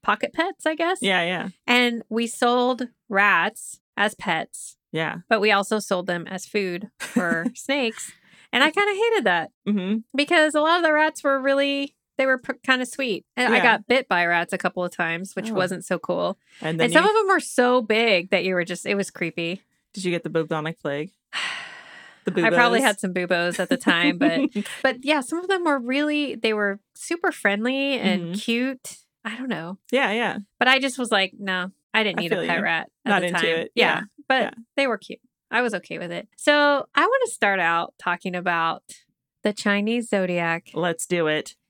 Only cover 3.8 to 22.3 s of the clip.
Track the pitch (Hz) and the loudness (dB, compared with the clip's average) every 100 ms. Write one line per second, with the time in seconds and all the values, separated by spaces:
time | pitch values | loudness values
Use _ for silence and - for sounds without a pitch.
3.8 | _ - 208 - - 160 - - - _ | _ -2 -2 -2 -4 -4 -4 -14 -18 _
4.8 | _ 156 160 175 - 220 214 202 196 214 | _ -4 -4 -6 -2 2 4 2 2 -4
5.8 | - 185 180 175 - 190 - 214 190 175 | -2 -4 -2 -6 -6 -12 -6 -4 -4 -6
6.8 | 208 _ - - 175 165 180 - - 277 | -10 _ -4 -2 0 -2 -4 -8 -4 -2
7.8 | 233 220 - - _ - _ 240 294 349 | -2 -6 -16 -18 _ -20 _ 2 2 2
8.8 | 415 392 453 440 214 175 156 _ - 208 | 0 2 0 2 2 0 -2 _ -4 -2
9.8 | 180 220 - 269 285 339 311 294 311 349 | 0 -4 -2 -4 2 4 4 2 2 4
10.8 | 330 302 311 311 285 269 269 277 277 277 | 4 2 2 0 0 0 0 0 0 -2
11.8 | 277 _ _ - 269 262 - 254 - 254 | -6 _ _ -2 0 0 -2 -6 0 0
12.8 | 254 - 262 196 _ - 254 240 240 214 | 0 -4 -4 -4 _ -2 2 4 4 2
13.8 | - 254 254 180 175 170 170 185 180 185 | 2 0 2 0 2 0 0 -2 -4 -4
14.8 | 175 - 165 170 196 - 220 208 180 185 | -6 -4 -4 -4 -6 -8 -4 -2 -2 -4
15.8 | - 175 - 175 175 196 _ - 160 165 | -4 -6 -2 -2 -2 -6 _ -8 -6 0
16.8 | 165 302 392 440 392 370 - - 247 254 | 4 4 4 2 2 0 2 2 4 2
17.8 | 220 220 233 185 185 190 185 185 170 175 | 2 2 4 2 2 0 0 -2 -2 -6
18.8 | - 202 190 - 170 165 165 185 _ _ | -4 -2 -4 -6 -6 -4 -6 -8 _ _
19.8 | _ - 185 175 165 160 156 160 151 165 | _ -6 -4 -4 -2 -2 -2 -4 -4 -6
20.8 | 151 143 165 _ _ - - - - - | -6 -6 -8 _ _ -8 -8 -8 -12 -18
21.8 | - - - - - | -20 -20 -20 -8 -4